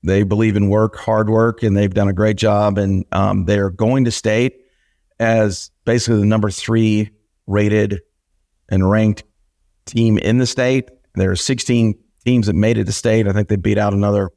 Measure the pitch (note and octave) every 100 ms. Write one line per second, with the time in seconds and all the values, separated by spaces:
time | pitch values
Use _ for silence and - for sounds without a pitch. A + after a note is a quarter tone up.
0 | E2+ G2 G2+ G#2 A2+ G#2 G2+ G#2 A2 -
1 | - A2 G#2+ A2 A2+ A2 A2+ G2 G2+ F#2
2 | G2+ F#2 G#2+ G#2 A2 G#2 G#2 G2+ G2 F#2+
3 | - F#2+ G2+ G2 F2+ G#2 G2 F#2 A2 C3
4 | B2 A2 A2 G#2+ B2 - _ _ _ _
5 | _ _ A2+ A2+ G#2+ F#2 - _ - A#2+
6 | A2+ A2 G2+ A2 G#2 F#2 - A2+ A2 G#2+
7 | G#2+ _ _ _ - G2+ G#2 G#2+ G2+ G2
8 | - _ _ _ _ _ _ G2 F#2+ G#2+
9 | G#2+ G#2 - _ _ _ _ _ - A#2
10 | A2+ G#2+ F#2+ A#2 B2 - B2+ C3 - _
11 | _ - F#2+ F#2 - C3 - A#2+ A2+ G#2
12 | _ _ - B2 G#2+ G2 G#2+ A2+ G2+ G#2+
13 | A#2+ A2 G2+ G2 G2+ G#2 G2 G#2 G#2 G2+
14 | G2+ G2+ F#2+